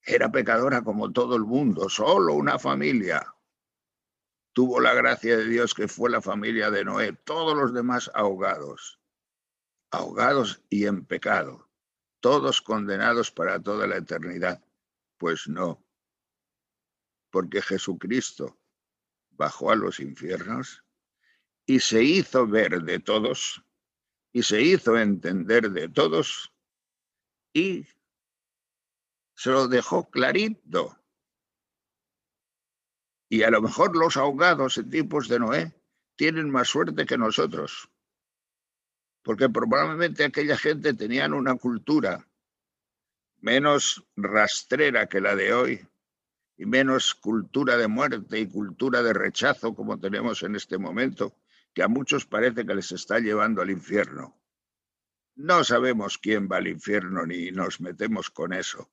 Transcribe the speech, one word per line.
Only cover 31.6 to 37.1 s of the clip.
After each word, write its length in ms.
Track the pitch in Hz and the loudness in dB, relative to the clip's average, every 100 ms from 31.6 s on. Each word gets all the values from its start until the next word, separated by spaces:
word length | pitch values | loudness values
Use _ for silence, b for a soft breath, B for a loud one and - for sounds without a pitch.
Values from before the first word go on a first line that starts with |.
| _ _ _ _ _ _ _ _ _ _ _ _ _ _ _ _ _ | _ _ _ _ _ _ _ _ _ _ _ _ _ _ _ _ _
Y 140 | 110 | 2
a 80 | 113 | 4
lo 100 | 113 | 4
mejor 360 | 113 - 190 165 | 2 2 2 4
los 200 | 165 143 | 2 2
ahogados 600 | 139 139 180 151 131 - | 0 4 4 4 0 -2
en 100 | 113 | -2
tiempos 400 | 160 147 151 123 | -2 -2 -2 0
de 120 | 120 | 0
Noé 340 | 113 143 165 _ _ _ _ - | 2 0 -4 _ _ _ _ -2
tienen 320 | 151 160 151 | 0 0 0
más 200 | 131 123 | 0 2
suerte 360 | 147 170 160 | 0 -2 -2
que 140 | - | -2